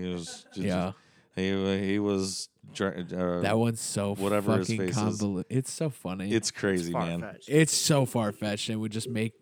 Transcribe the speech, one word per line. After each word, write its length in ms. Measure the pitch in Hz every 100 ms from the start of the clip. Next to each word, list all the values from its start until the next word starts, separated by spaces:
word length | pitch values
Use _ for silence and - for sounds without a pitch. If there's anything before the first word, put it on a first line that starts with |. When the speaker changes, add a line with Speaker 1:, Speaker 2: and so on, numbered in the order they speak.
| 90
Speaker 1:
was 400 | 87 85 - -
just, 120 | 98 95
Speaker 2:
Yeah. 260 | 90 90 101 _ _ _ -
Speaker 1:
he, 140 | 95 98 95 98 98
he 120 | 101
was 500 | 104 98 95 95 - _ 101
dra-, 220 | - 98 90 87
uh, 260 | 92 90 87
Speaker 2:
That 160 | 95 110
one's 240 | 117 113
so 320 | - 104 101
Speaker 1:
whatever 420 | 101 98 104 101 -
his 120 | 90
Speaker 2:
fucking 180 | 113 92
Speaker 1:
face 100 | 98
is. 60 | 107 104
Speaker 2:
convolu-, 240 | 104 92 98
it's 200 | 123 131
so 200 | - 160
funny. 420 | - 90 95 95
Speaker 1:
It's 180 | 113 214
crazy, 440 | - 104 92 85
man. 260 | 85 85 85
Speaker 3:
Far-fetched. 280 | 101 - -
Speaker 2:
It's 240 | 147 156
so 320 | - - 147 127
far-fetched 640 | 127 107 101 107 104 -
and 100 | 110
would 100 | 110
just 180 | 107 -
make 240 | 113 113 -